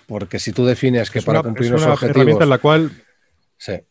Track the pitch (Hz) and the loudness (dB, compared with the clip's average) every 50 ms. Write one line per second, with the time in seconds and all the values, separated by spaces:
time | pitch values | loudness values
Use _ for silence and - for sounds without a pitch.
0 | _ - 107 101 101 - - 95 - 110 - 127 120 127 117 - 135 127 123 120 | _ -12 -12 -12 -10 -10 -10 -10 -8 -6 -4 -2 0 0 0 0 0 0 0 0
1 | 107 - - 117 - 113 110 - - 117 110 - 120 120 123 - 156 151 147 - | -2 -4 -6 -6 -2 0 0 0 -2 -4 -4 -4 -2 0 0 0 2 0 0 0
2 | 127 117 135 131 135 - - - 160 139 127 - - 147 156 160 160 143 - - | 0 0 2 4 4 4 4 4 2 2 2 2 2 2 2 2 2 -2 -6 -12
3 | _ _ _ _ _ _ _ _ _ _ _ - - 110 95 82 - _ | _ _ _ _ _ _ _ _ _ _ _ -18 -12 -12 -12 -12 -12 _